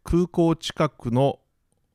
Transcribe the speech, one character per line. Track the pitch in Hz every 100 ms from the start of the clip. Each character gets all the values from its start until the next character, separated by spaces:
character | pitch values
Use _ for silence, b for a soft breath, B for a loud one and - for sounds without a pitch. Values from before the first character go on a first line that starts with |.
空 | - 170 180
港 | - 165 160
近 | - - 151
く | - 123
の | 123 139 - _ _ _ _ _